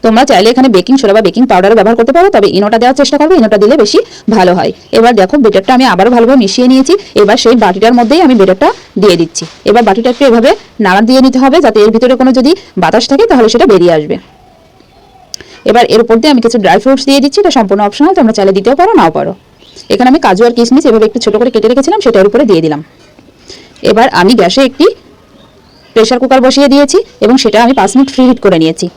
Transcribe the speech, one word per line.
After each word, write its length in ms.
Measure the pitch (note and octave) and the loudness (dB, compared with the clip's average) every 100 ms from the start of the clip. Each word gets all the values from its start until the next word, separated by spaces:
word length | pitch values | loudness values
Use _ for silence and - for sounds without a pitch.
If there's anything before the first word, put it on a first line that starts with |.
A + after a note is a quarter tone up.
তোমরা 200 | A3+ A3 C#4 | 0 0 2
চাইলে 160 | G#3 G#3+ | 2 2
এখানে 160 | B3+ C4 G3 | 2 2 0
বেকিং 200 | F3+ C4 | 0 0
সোডা 120 | G#3+ G3+ | 2 0
বা 40 | G3+ | 0
বেকিং 160 | - B3+ | -2 0
পাউডারও 240 | F#3+ F#3+ A3+ | 2 2 2
ব্যবহার 180 | G3 A#3 | 0 0
করতে 140 | A#3 C#4 | 2 2
পারো, 100 | F#4+ F#4+ | 2 2
তবে 120 | E4+ F3+ | 0 0
ইনোটা 200 | G#3 A3+ | -2 0
দেওয়ার 140 | A#3+ C4+ | 0 0
চেষ্টা 180 | C#4+ D4 | 0 0
করবে, 120 | D4+ F4+ | 0 0
ইনোটা 160 | A3 G#3 | 0 0
দিলে 120 | G#3 D4+ | 0 0
বেশি 160 | A3+ F4+ - - - A3 | 0 -2 -4 -10 -4 0
ভালো 160 | F#3 F#3 | 0 0
হয়। 140 | E3+ F#3 - - | -4 -8 -6 -2
এবার 160 | A3+ A#3 | 0 0
দেখো, 160 | F#3+ D4 | 0 0
ব্যাটারটা 280 | A3 - G3 B3+ | 0 0 0 0
আমি 80 | C4 | 0
আবারও 180 | F3+ G3+ A#3+ | 0 0 2
ভালোভাবে 240 | A3+ C4+ | 2 2
মিশিয়ে 240 | G3 - B3+ | 0 0 0
নিয়েছি। 220 | C4 C4+ G4 - - | 2 2 -2 -2 -2
এবার 160 | G3+ A3+ | 0 2
সেই 120 | A3+ B3 | 2 2
বাটিটার 300 | G#3+ F#3+ A3 B3 | 0 0 0 0
মধ্যেই 220 | A#3 D4+ E4+ | 0 0 2
আমি 100 | B3 | 2
ব্যাটারটা 300 | F#3+ F#3+ D#4 A#4 - - | 2 0 -2 -2 -10 -2
দিয়ে 140 | G3+ E3+ | 0 0
দিচ্ছি। 220 | E3 - D#3+ - - | -2 -6 -14 -10 -2
এবার 140 | G#3+ G#3+ | 0 2
বাটিটা 220 | G3+ A#3+ | 0 -2
একটু 100 | A#3+ C#4 | 0 0
এভাবে 220 | A#3 A#3+ G#4 - _ G3+ | 2 0 -2 -6 _ -2
নাড়া 160 | F#3+ A3 | 0 0
দিয়ে 100 | B3+ C4 | 2 2
নিতে 120 | C4 | 0
হবে, 140 | C4+ D4 C#4 | 0 2 2
যাতে 120 | G#3+ | 4
এর 60 | G#3 A3 | 2 2
ভিতরে 180 | B3 B3+ | 0 0
কোনো 100 | C4 B3+ | 0 0
যদি 140 | B3+ F#4+ - - | 0 -2 -6 -6
বাতাস 200 | E3+ G#3+ - | -2 -2 -2
থাকে, 120 | C#4 A4+ | -2 0
তাহলে 160 | C#4 A3 | 2 0
সেটা 120 | A#3+ E4 | 0 2
বেরিয়ে 200 | G3 F3 D#3+ | 2 2 0
আসবে। 180 | D3+ E3+ - _ _ _ _ _ _ _ _ _ _ - - - - | -4 -10 -12 _ _ _ _ _ _ _ _ _ _ -20 -20 -10 -2
এবার 140 | G#3+ A#3 | 0 0
এর 60 | A3 | 0
উপর 120 | A3+ A3+ | 0 0
দিয়ে 100 | D4+ | 0
আমি 80 | C4+ A#3 | 0 0
কিছু 120 | A#3+ | -2
ড্রাই 140 | F#3+ G3 | 0 0
ফ্রুটস 200 | A3+ C4+ C4+ | 0 -2 0
দিয়ে 100 | C#4 | 0
দিচ্ছি, 140 | C#4 C#4+ | 0 -2
এটা 80 | G4 C4+ | -2 -2
সম্পূর্ণ 240 | G#3 G3+ G#3 | -2 -2 -4
অপশনাল, 260 | G#3 D4 F#4 | -2 -2 2
তোমরা 140 | A#3+ G#3+ | 0 0
চাইলে 140 | G3 F#3+ | -2 -2
দিতেও 180 | G3 C#4 | -2 0
পারো, 120 | F#4 G#4 | 0 0
নাও 120 | F3 D#3 | 0 -2
পারো। 140 | C#3+ F#3 _ _ _ - - | -8 -10 _ _ _ -20 -8
এখানে 140 | G3+ B3 | -2 0
আমি 80 | C#4+ A#3+ | 0 0
কাজু 140 | F#3 A#3+ | 0 0
আর 60 | A#3+ | 0
কিশমিশ 260 | A#3 C4 D#4 | 0 0 2
এভাবে 160 | A3 G#3+ | 0 0
একটু 100 | A#3+ A3+ | -2 -4
ছোটো 120 | G#3 | -2
করে 100 | A#3+ A#3 | -2 -2
কেটে 120 | G#3+ | -2
রেখেছিলাম, 280 | B3 C#4 G#4+ - | -2 -2 -2 0
সেটা 120 | G3+ | 0
এর 60 | G3 | 0
উপরে 140 | G3+ C#4 | 0 0
দিয়ে 120 | F3 D#3+ | 0 -2
দিলাম। 160 | D3 D#3+ _ _ _ - _ - - - - - | -6 -10 _ _ _ -20 _ -20 -20 -20 -8 -2
এবার 160 | G3 B3+ - | 0 0 0
আমি 120 | F3+ A#3+ | 0 0
গ্যাসে 220 | F3 A3 C4+ | 0 0 -4
একটি 160 | - F4+ A#4 _ _ _ _ - _ _ _ _ | 0 -2 -2 _ _ _ _ -20 _ _ _ _
প্রেশার 260 | - A3 B3 | -2 0 0
কুকার 180 | C4 C4 B3+ | 0 0 0
বসিয়ে 220 | C4+ C#4+ | 0 2
দিয়েছি 240 | C#4 C#4+ F4+ A#4 - G#3+ | 2 2 0 -4 -6 0
এবং 100 | C4 | 0
সেটা 140 | A#3 G#3 A#3 | 0 0 0
আমি 80 | C4+ | 0
পাঁচ 120 | G3 B3+ | 0 0
মিনিট 140 | C4+ | -2
ফ্রি 100 | - B3+ | 0 0
হিট 120 | B3 G3+ | 0 0
করে 120 | F3 | 0
নিয়েছি। 240 | D#3+ E3 F3 | -2 -4 -10